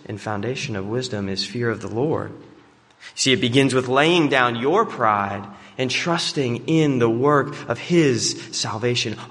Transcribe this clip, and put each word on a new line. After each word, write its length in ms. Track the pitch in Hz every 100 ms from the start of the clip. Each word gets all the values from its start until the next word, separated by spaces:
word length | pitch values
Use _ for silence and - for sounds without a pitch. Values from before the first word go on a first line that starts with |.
| -
and 160 | 104
foundation 560 | - 104 110 135 - 104
of 100 | 98
wisdom 400 | 120 127 104 98
is 180 | 95 -
fear 240 | 120 117
of 120 | 104
the 80 | 98
Lord. 420 | 107 147 107 104 - - - - _ _ _ - -
See, 180 | 135
it 80 | 123
begins 320 | 123 131 135
with 140 | 127 120
laying 420 | 131 156 175 143
down 260 | 131 123 120
your 300 | 131 190 220
pride 580 | - 113 104 98 101 101 - - -
and 120 | 131
trusting 760 | - 175 165 - - 127 117 135
in 320 | 160 151 127
the 100 | 117
work 580 | 113 139 147 139 - -
of 120 | 120
his 760 | - 170 147 113 104 - - -
salvation 600 | 120 107 123 123 117 104 -